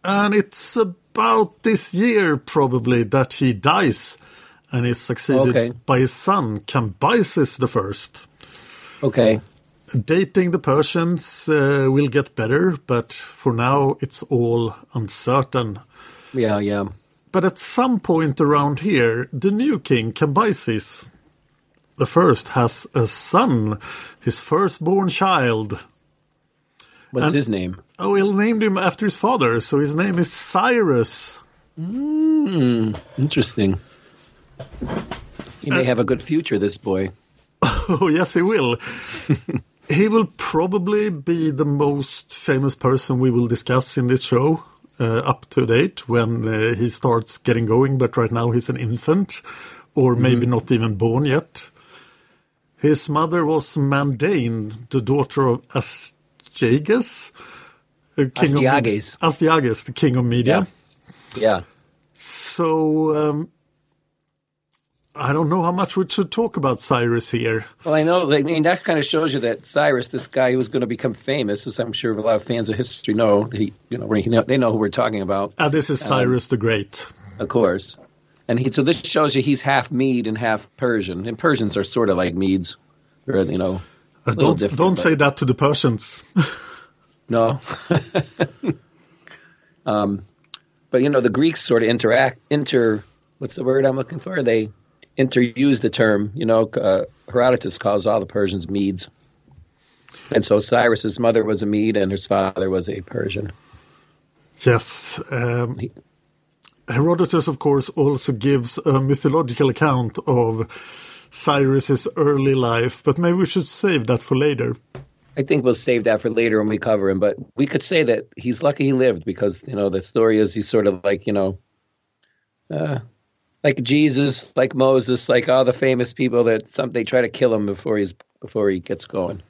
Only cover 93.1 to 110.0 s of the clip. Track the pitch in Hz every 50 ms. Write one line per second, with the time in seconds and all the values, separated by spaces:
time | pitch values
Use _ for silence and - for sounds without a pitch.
93.1 | _ _ _ _ _ _ 139 123 - - 131 127 131 139 135 135 131 135 131 -
94.1 | 175 156 - 180 190 165 131 117 113 113 110 107 - _ _ _ _ _ - _
95.1 | _ - 135 127 - 127 123 120 113 123 135 143 135 117 113 107 - - 117 110
96.1 | 107 101 104 104 98 120 120 113 113 110 110 107 - - - 98 95 95 - -
97.1 | _ _ _ - - 123 123 127 127 - - 98 90 - - 104 101 104 90 110
98.1 | 107 110 95 90 - 113 104 95 92 98 85 80 98 101 101 98 95 92 - -
99.1 | _ _ _ _ _ _ _ _ - - - _ _ _ _ _ _ _ _ -
100.1 | - - - - 143 147 - - 107 104 104 - - 120 117 120 113 104 - 110
101.1 | 98 - 120 113 113 113 107 107 107 98 113 104 104 107 107 110 107 107 98 92
102.1 | 98 92 - - 98 98 95 92 - - 95 95 92 92 90 98 - - 90 -
103.1 | - - - - - 98 - 95 92 _ _ _ - - _ _ _ _ _ _
104.1 | _ _ _ _ _ _ _ _ _ - - 131 120 113 - - - - - -
105.1 | - - - - 135 120 120 120 120 120 123 113 123 - - - - - _ _
106.1 | _ _ _ _ _ _ _ _ _ _ _ - _ _ _ - 117 120 143 170
107.1 | 175 170 180 - - 170 147 - 147 127 - 151 139 139 123 - - - 143 143
108.1 | 143 131 - - 127 110 101 139 139 135 120 120 - - - - 135 135 135 135
109.1 | 139 135 - 156 135 160 160 123 120 - 147 135 120 - 156 151 135 127